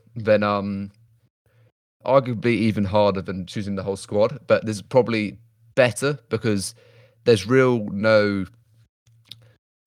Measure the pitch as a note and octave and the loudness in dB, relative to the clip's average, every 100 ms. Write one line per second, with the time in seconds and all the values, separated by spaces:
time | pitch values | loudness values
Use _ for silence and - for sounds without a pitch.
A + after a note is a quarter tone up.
0 | _ A#2 G#2+ G#2+ G#2 G2+ G2+ G2 G2+ - | _ -6 0 2 2 -2 -4 -8 -10 -16
1 | _ _ _ _ _ _ _ _ _ _ | _ _ _ _ _ _ _ _ _ _
2 | B2 C3+ B2+ G#2+ A#2+ G#2 A2 G#2 F#2+ G#2 | 0 2 2 -2 0 0 0 0 0 2
3 | G#2 F#2+ F2+ F#2 E2+ A2 G2+ F#2+ F#2+ F#2+ | 2 0 -6 -10 -10 -10 -8 -6 -6 -8
4 | - G2+ A2 - - G#2+ A2 G#2 - B2+ | -4 0 0 -2 0 0 0 -8 0 2
5 | A2+ A2 G#2 - _ _ _ - B2 - | 2 -2 -4 -8 _ _ _ 2 2 0
6 | C#3 D3 _ A2+ A#2+ G2+ - - _ _ | -4 -4 _ -4 -2 -2 -6 -14 _ _
7 | _ _ A#2+ G#2+ G2 C3 B2+ A#2+ G#2 G2+ | _ _ 2 2 4 2 4 0 -4 -2
8 | A2 G#2+ G#2 G2 F2+ _ _ _ _ _ | 2 4 2 -2 -6 _ _ _ _ _
9 | _ _ _ - _ _ _ _ | _ _ _ -20 _ _ _ _